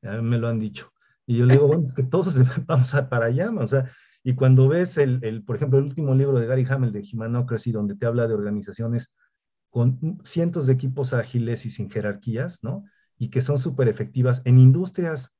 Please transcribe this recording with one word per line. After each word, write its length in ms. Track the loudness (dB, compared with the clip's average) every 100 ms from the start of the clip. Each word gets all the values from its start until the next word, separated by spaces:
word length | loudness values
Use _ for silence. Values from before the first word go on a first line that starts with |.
Ya 200 | -10 -6
me 160 | -2 -2
lo 100 | -2
han 120 | -4
dicho. 320 | -6 -10 -20 _ _ _ -4
Y 120 | 2
yo 80 | 6
le 100 | 6
digo, 120 | 6
"Bueno, 140 | 4
es 120 | 0
que 100 | -2
todos 320 | -2 0 0 2
<laughs> 320 | 2 2 -2
vamos 260 | 0 2
a, 160 | 0 -2
para 160 | -2 0
allá", 260 | -2 -2
o 160 | -4 -2
sea, 240 | 0 -2 -10 _ _
y 120 | -4 2
cuando 320 | 6 6 6
ves 300 | 4 0 0
el, 220 | 0 0
el, 200 | -4 -8
por 120 | -8 -6
ejemplo, 240 | 0 2
el 60 | 0
último 280 | -4 0
libro 260 | 2 2 0
de 80 | 0
Gary 180 | 0 0
Hamel 240 | 0 -2
de 100 | -4 -10
Humanocracy, 600 | -8 -4 -4 -4 -4 -4
donde 240 | -4 -4 -4
te 100 | -4
habla 220 | -2 -2
de 80 | -2
organizaciones 760 | -4 -6 -8 -10 -6 -6 -6 _ _ _ _ _ _
con 520 | 0 0 0 -6 -8
cientos 440 | -8 -4 -2 -2 0
de 60 |
equipos 400 | 0 0 -6 -4
ágiles 520 | -4 -2 -4 -4 -6 -8
y 60 |
sin 180 | -10 -8
jerarquías, 720 | -6 -6 -6 -8 -6 -8 -10
¿no? 240 | -10 -10 -12 _ _ _
Y 120 | -6
que 120 | -4
son 160 | -2 -2
súper 300 | -2 -2 -2
efectivas 540 | 0 -6 -2 0 0 4
en 140 | 8
industrias 760 | 8 6 0 -4 -6 -6 -12 _